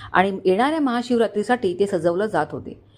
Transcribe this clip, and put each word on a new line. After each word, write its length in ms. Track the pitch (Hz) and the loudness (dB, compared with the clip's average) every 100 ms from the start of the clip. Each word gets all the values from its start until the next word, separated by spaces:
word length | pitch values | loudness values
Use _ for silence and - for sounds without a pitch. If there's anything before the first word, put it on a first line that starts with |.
| - | -4
आणि 260 | 151 190 190 185 | 0 0 0 0
येणाऱ्या 340 | 185 262 320 | 2 2 2
महाशिवरात्रीसाठी 960 | 285 240 240 240 220 202 208 247 208 175 | 0 -2 0 0 0 0 0 0 0 0
ते 80 | 196 | 0
सजवलं 380 | 190 170 170 214 | 2 0 0 0
जात 220 | 170 156 | 0 -2
होते. 320 | 135 95 - - | -4 -12 -16 -20